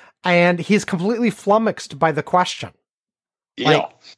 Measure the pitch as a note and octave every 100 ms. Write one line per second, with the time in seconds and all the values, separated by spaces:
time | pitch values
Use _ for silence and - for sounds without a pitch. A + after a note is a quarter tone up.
0 | - _ F#3 F3 F3 F3 - G3+ - F#3
1 | F#3 A#3 A#3+ - - G#3 A3+ - - C#3
2 | D#3+ D3 - F3+ F3 - B2 - _ _
3 | _ _ _ _ _ - - D#3 - _
4 | -